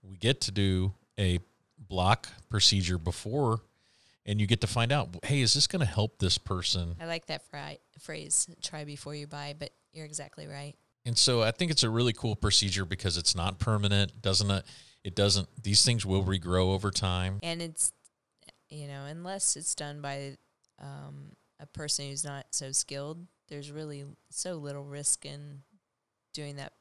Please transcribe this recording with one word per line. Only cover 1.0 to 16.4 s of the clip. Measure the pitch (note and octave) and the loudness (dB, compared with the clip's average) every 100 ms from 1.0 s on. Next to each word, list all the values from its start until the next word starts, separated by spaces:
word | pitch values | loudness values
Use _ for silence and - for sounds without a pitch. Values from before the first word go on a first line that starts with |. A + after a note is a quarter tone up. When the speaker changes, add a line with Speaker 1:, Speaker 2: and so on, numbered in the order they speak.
| _ - | _ 0
Speaker 1:
a | F#2+ F2 - _ _ _ | 2 2 -2 _ _ _
block | G2 F#2 F#2 A2 - - - | -6 2 4 4 2 -18 -4
procedure | G#2+ - G2 F2 F2+ | 4 4 4 2 0
before, | E2 - G#2+ C3+ C3 A2+ - _ _ _ _ _ - | 0 -4 -2 2 2 2 -2 _ _ _ _ _ -2
and | G#2 | 2
you | G2+ | 4
get | A#2 | 4
to | G#2+ | 2
find | B2 A#2 | 0 2
out, | C#3+ G#2 F2 | 2 0 -6
hey, | - C#3 | -2 2
is | A#2+ | 4
this | C#3+ - | 4 2
gonna | F#3 | 2
help | A#2+ G#2+ A2 _ | 0 2 0 _
this | F#2 - | 0 0
person? | - F#2 F2 F#2 E2+ E2+ | -2 -4 -2 -2 -2 -6
Speaker 2:
I | E3 | -6
like | E3 - | -6 -6
that | D3+ - | -10 -10
fri-, | D3 C#3+ D3 _ - | -12 -12 -14 _ -20
phrase, | - D#3 D3 - - - | -12 -12 -2 0 0 -6
"Try | - D#3 | -10 -8
before | D3 D3 - | -10 -10 -10
you | D3 D3 | -12 -10
buy," | D3 C#3+ D3 | -10 -10 -10
but | D#3 _ _ | -12 _ _
you're | D#3+ D3+ | -16 -10
exactly | D3 C#3+ - D3+ | -10 -10 -14 -14
right. | C#3 C#3+ - _ _ B2 | -12 -12 -14 _ _ -2
Speaker 1:
And | A#2 | 4
so | - A#2+ | 6 6
I | A2 | 4
think | - F3 | 2 2
it's | D#3 | 4
a | A#2 | 4
really | A2+ B2 | 4 2
cool | A2 B2 | 2 -2
procedure | G#2+ G#2 - G2+ F#2 F2+ | 0 4 4 4 0 -2
because | F#2 G2 E2+ | -2 0 0
it's | E2+ F2+ | 0 2
not | G#2 F#2+ | 0 0
permanent. | - G#2+ G2+ G2+ G2 - | 0 2 4 4 2 0
Doesn't | G2+ F#2+ G2+ | 0 2 2
it, | G2 - - - _ | 0 -2 -18 -20 _
it | - | -6
doesn't, | F2+ G2+ F#3+ F3+ - | 4 4 4 0 -6
these | G2 G2+ | 2 6
things | - A#2 F#2+ | 6 4 2
will | F#2+ | 2
regrow | F#2 F#2+ | 4 0